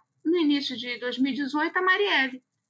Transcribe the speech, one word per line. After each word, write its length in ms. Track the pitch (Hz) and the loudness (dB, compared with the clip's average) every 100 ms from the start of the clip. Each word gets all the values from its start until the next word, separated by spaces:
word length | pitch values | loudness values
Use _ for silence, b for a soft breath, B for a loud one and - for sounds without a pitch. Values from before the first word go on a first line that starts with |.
| _ _ 311 | _ _ 0
no 100 | 349 | 2
início 400 | 302 285 277 240 | 4 2 0 -8
de 240 | 247 240 | -8 -6
dois 180 | 247 240 | -6 0
mil 140 | 269 | 0
e 40 | 254 | 0
dezoito 420 | 285 294 330 370 | -2 -2 -2 0
a 40 | |
Marielle. 640 | 370 415 403 311 262 254 - _ _ | 2 2 2 2 0 -4 -16 _ _